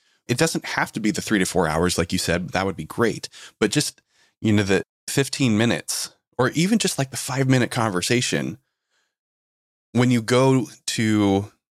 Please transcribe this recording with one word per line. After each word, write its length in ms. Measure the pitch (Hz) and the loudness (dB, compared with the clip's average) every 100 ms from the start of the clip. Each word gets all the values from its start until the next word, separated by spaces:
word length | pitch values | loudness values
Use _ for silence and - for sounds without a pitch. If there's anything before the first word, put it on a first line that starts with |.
| _ _ - | _ _ -6
It 100 | 123 | -2
doesn't 280 | 160 165 | 0 -2
have 260 | - - 143 | -6 -4 -4
to 80 | - | -2
be 120 | 107 | -2
the 100 | 101 | -2
three 160 | - 107 | 0 0
to 80 | 90 | 0
four 220 | 85 85 | 0 0
hours, 280 | 78 87 87 | 2 0 0
like 160 | 85 | -2
you 60 | 92 | -2
said, 320 | - 87 90 | -2 -2 -2
that 160 | - 95 | -4 -4
would 100 | 85 | -6
be 80 | |
great. 440 | 78 - 113 117 - - - - | -8 -2 -2 -2 -10 -18 -16 -2
But 100 | 107 | 0
just, 300 | 151 - - _ _ _ _ | 0 -2 -6 _ _ _ _
you 120 | 110 | 0
know, 120 | 104 | 2
the 180 | 98 95 - _ - | 4 0 0 _ -6
fifteen 480 | - 135 - 135 107 | -2 -2 0 2 2
minutes 540 | 113 82 - - - _ _ - | 2 0 -4 -8 -8 _ _ -2
or 140 | 127 | 0
even 280 | 139 180 226 | 2 0 0
just, 200 | 190 - | 0 -4
like, 120 | 131 | -6
the 60 | - | -6
five-minute 560 | - 131 131 131 117 | -6 -2 2 2 2
conversation, 880 | 127 113 90 - 123 123 73 65 - _ _ _ _ _ _ _ _ _ _ _ _ _ | 0 -2 -2 0 0 0 -2 -4 -10 _ _ _ _ _ _ _ _ _ _ _ _ _
when 220 | 117 123 | 0 2
you 100 | 123 | 2
go 460 | 107 123 135 131 117 - - | 2 4 4 4 0 -8 -8
to 640 | - 113 107 101 98 98 _ _ | -2 0 2 4 2 0 _ _